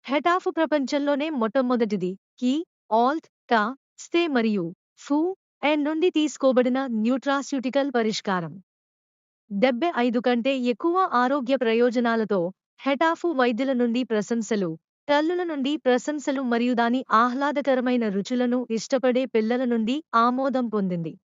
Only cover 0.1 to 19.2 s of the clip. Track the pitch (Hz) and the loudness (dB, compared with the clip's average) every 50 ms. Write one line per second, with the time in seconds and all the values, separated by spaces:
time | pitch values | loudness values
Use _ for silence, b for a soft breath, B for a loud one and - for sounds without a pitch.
0.1 | 262 302 247 349 349 370 - 370 311 330 320 247 302 302 269 240 294 285 285 285 | -2 0 2 2 0 2 0 -2 0 0 0 0 0 -2 0 0 -2 -2 0 0
1.1 | 285 269 294 320 311 254 220 220 - 277 254 247 254 226 240 202 208 190 180 180 | 0 0 -2 -4 -2 -2 -2 0 0 0 0 2 2 0 0 0 -2 -2 -4 -4
2.1 | 190 - _ _ _ _ 247 247 262 311 359 _ _ _ _ _ 214 226 240 254 | -6 -8 _ _ _ _ -2 0 0 0 -4 _ _ _ _ _ 2 2 2 2
3.1 | 302 330 - _ _ _ _ - 240 220 208 226 269 _ _ _ _ - - - | 0 -2 -6 _ _ _ _ 0 2 2 2 0 -4 _ _ _ _ -20 -14 -2
4.1 | - 339 349 320 277 240 220 226 208 196 170 165 185 _ _ _ _ _ - - | 0 0 0 2 0 2 2 2 0 0 -2 -4 -8 _ _ _ _ _ -4 -2
5.1 | 285 302 320 359 381 _ _ _ _ _ - 285 311 302 285 294 320 320 339 370 | 0 0 0 -2 -4 _ _ _ _ _ 0 0 0 2 0 -2 0 0 0 2
6.1 | - 311 302 294 - - - 262 240 247 247 254 247 262 269 262 233 214 214 233 | 2 2 0 0 -2 0 0 4 4 4 2 2 0 -2 -2 -2 -2 0 0 0
7.1 | 262 269 - 285 277 277 254 - 285 269 220 262 226 277 277 285 254 240 220 220 | 0 0 0 -2 -2 -2 -2 -4 -6 -4 -4 0 0 0 0 0 0 0 0 0
8.1 | 214 - _ 208 190 180 165 160 151 196 _ _ _ _ _ _ _ _ _ _ | -2 -4 _ -2 -2 -2 -4 -6 -10 -14 _ _ _ _ _ _ _ _ _ _
9.1 | _ _ _ _ _ _ _ _ 208 196 214 262 247 233 320 349 330 233 240 254 | _ _ _ _ _ _ _ _ -2 0 2 2 2 0 -2 -2 0 0 0 0
10.1 | 226 247 - 247 247 240 220 269 277 262 247 247 240 _ - 339 339 370 381 339 | 0 0 0 0 0 2 0 0 -2 0 0 -2 -2 _ -2 0 0 0 0 2
11.1 | - 240 247 254 277 294 247 220 269 262 254 226 226 233 240 247 220 247 233 233 | 2 0 2 2 0 -2 0 -2 -2 0 0 0 2 2 2 2 2 0 0 0
12.1 | 226 226 220 190 208 190 170 180 - _ _ _ _ _ - 269 285 254 330 320 | 0 0 0 0 0 0 -2 -2 -6 _ _ _ _ _ -4 -4 0 2 2 0
13.1 | 330 - - 349 311 262 247 240 247 214 269 269 269 240 240 233 226 247 254 - | 0 0 -2 -2 0 2 2 2 2 0 -2 0 0 0 0 0 0 -2 -2 0
14.1 | 220 214 208 - 233 233 208 - 226 208 190 165 160 160 _ _ _ _ _ - | -2 -2 -2 -2 -4 -4 -2 -2 -2 -2 -2 -4 -6 -10 _ _ _ _ _ 0
15.1 | 285 294 302 320 359 349 359 339 311 285 254 285 294 - _ 254 247 247 - - | 2 2 2 0 -2 -2 -2 -4 -4 -4 -2 -2 -4 -2 _ 2 2 2 0 -4
16.1 | 302 302 - 302 277 269 277 240 233 233 240 247 254 220 233 233 240 262 262 - | -6 -4 -4 -2 -2 -2 -2 0 0 0 0 0 2 2 2 2 0 -2 0 2
17.1 | - 220 240 247 240 269 277 294 269 285 269 277 262 254 240 254 254 247 233 214 | 2 4 4 2 0 0 -2 0 -2 0 0 0 0 2 2 0 0 0 0 0
18.1 | 190 202 196 - 254 247 247 240 240 254 240 - 226 214 - - - - - 254 | -2 -2 -2 -2 -2 0 0 0 0 -2 -2 -2 -4 -4 -2 -2 -2 2 2 2
19.1 | 240 254 | 2 2